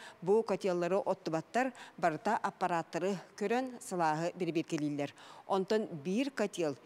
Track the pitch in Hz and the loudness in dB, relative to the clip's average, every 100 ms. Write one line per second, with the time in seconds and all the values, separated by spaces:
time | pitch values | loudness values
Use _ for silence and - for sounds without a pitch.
0 | - - 175 220 220 190 196 175 175 190 | -10 -4 2 4 4 0 0 0 2 2
1 | - 190 165 160 - 226 262 - - - | 0 -2 -2 -2 0 0 0 -2 -16 0
2 | 175 151 202 233 202 - 180 170 - 165 | 0 2 0 0 0 -2 0 0 -2 -2
3 | 185 180 - - 202 240 262 240 - 180 | -2 -2 -8 -4 0 0 -2 -8 -6 0
4 | 156 151 170 175 170 160 - 160 147 143 | 2 2 0 -2 -2 0 0 0 0 -2
5 | 139 - - - - 190 185 220 214 160 | -4 -6 -20 -12 -2 0 2 2 0 -4
6 | 170 208 277 - 202 - 156 135 | -2 0 0 -2 -2 0 -2 -4